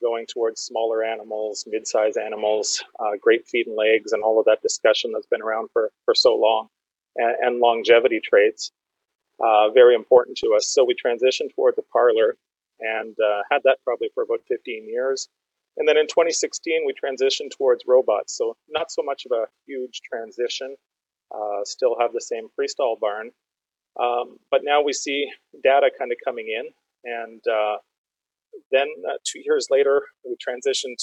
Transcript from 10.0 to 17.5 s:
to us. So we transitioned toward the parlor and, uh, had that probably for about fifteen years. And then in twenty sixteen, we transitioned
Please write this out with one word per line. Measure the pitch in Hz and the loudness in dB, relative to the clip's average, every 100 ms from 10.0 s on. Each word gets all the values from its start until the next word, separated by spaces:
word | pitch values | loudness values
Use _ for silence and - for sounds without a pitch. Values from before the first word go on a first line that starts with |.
| 107 127 123 139 | 6 4 4 -4
to | 117 | 0
us. | 107 - | 0 2
So | 143 | 0
we | 123 | 0
transitioned | 123 127 117 127 - 143 | 0 -2 0 0 0 -6
toward | - 131 - | -2 0 0
the | |
parlor | - 117 120 113 110 - _ _ _ - | -2 2 4 4 2 0 _ _ _ -12
and, | 113 110 110 104 | -6 -6 -6 -2
uh, | 107 104 101 | -2 -2 -2
had | 143 | 0
that | 131 127 | 2 0
probably | - 117 113 | -2 -6 -6
for | - | -6
about | 117 113 - | -4 -4 -4
fifteen | 120 - 110 110 | -8 -8 -12 -8
years. | 120 131 135 - _ _ _ _ - | -6 -4 -6 -10 _ _ _ _ -2
And | 151 | 2
then | 151 | 2
in | 151 | 2
twenty | - 170 | 0 0
sixteen, | 156 151 - 170 165 | 0 -4 -6 -4 -4
we | 143 | -4
transitioned | 135 139 131 135 - 139 | -6 -6 0 0 -2 -8